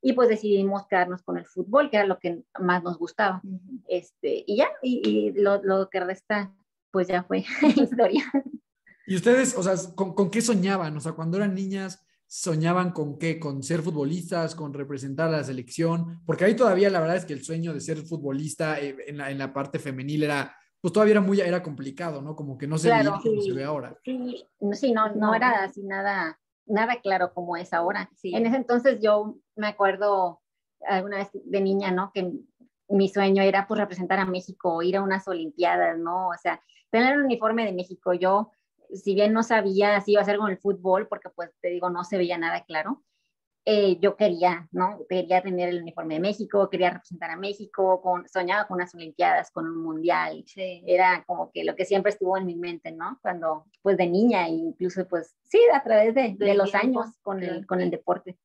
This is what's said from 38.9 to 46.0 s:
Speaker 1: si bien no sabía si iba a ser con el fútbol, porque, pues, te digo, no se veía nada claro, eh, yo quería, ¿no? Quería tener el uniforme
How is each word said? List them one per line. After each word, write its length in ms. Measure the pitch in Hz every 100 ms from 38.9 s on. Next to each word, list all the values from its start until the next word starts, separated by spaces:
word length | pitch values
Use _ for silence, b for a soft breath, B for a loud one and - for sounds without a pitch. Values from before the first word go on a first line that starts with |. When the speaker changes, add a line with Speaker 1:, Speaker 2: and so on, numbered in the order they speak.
Speaker 1:
si 200 | 190 202
bien 200 | 196 208
no 80 | 220
sabía 580 | 226 226 202 190 202 202
si 120 | 196
iba 100 | 202
a 20 |
ser 140 | 196 202
con 120 | 208
el 60 | 185
fútbol, 480 | 196 196 180 185 214
porque, 200 | 196 185
pues, 220 | - 170 _
te 80 | 180
digo, 220 | 180 180
no 140 | 175
se 120 | 180 196
veía 220 | 180 175
nada 260 | 165 170
claro, 380 | - 160 175 180 _ _ _ _ _ _ -
eh, 320 | 214 196 175
yo 160 | 196 196
quería, 500 | 214 170 180 170 165
¿no? 280 | 180 185 202 156
Quería 320 | 185 175 185
tener 260 | 190 180 180
el 140 | 175
uniforme 320 | 170 165